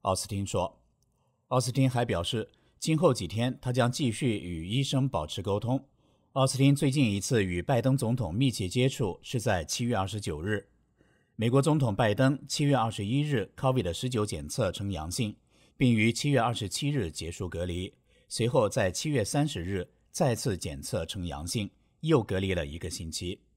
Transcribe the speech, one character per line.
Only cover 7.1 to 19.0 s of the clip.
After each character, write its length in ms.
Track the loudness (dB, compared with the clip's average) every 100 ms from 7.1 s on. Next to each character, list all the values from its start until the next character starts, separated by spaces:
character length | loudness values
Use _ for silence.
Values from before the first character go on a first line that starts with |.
| 2
次 240 | 2 2
与 180 | 2 0
拜 180 | 0 2
登 160 | 4 2
总 200 | 2 0
统 180 | -2
密 160 | 0 0
切 180 | 0 -2
接 200 | 2 2
触 320 | 2 -4 -4
是 180 | -6 -4
在 240 | 0 0
七 200 | -2 -4
月 120 | -2 0
二 80 |
十 160 | -2 -4
九 220 | -6 -6
日。 240 | -4 -4 -6 _ _ _ _ _ _ -2
美 120 | 2
国 140 | 4
总 160 | 4 4
统 160 | 2
拜 180 | 2 2
登 240 | 4 2 2 -4
七 160 | -2
月 120 | 2 2
二 140 | 0
十 160 | -2 -2
一 160 | -2
日 260 | 0 -2 -4 -2
covid 360 | 0 0 0
十 160 | -2 -2
九 180 | -2 -2
检 220 | -4 -8
测 240 | -2 -2
呈 180 | -2 -6
阳 180 | -6 -6
性， 280 | -4 -4 -6 _ _ _ _
并 180 | 4
于 180 | 6 4
七 200 | 2 2
月 80 | 2
二 120 | 2
十 160 | -2 -4
七 220 | -4 -2
日 220 | -2 -4
结 180 | -6 -10
束 180 | -6 -6
隔 160 | -4
离， 300 | -4 -4 -6 _ _ _ _
随 220 | -2 2
后 200 | 4 2
在 220 | 2 0
七 180 | 0